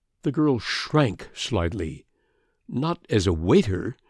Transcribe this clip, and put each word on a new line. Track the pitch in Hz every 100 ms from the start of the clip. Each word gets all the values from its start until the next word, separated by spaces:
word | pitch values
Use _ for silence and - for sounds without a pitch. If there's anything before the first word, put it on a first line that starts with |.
| _ _
The | 151
girl | 143 151 120
shrank | - - - 156 123 87 -
slightly. | - - 101 85 104 80 71 _ _ _ _ _ _ -
"Not | 120 160 170 -
as | 110 92
a |
waiter," | 80 87 180 107 90 98 -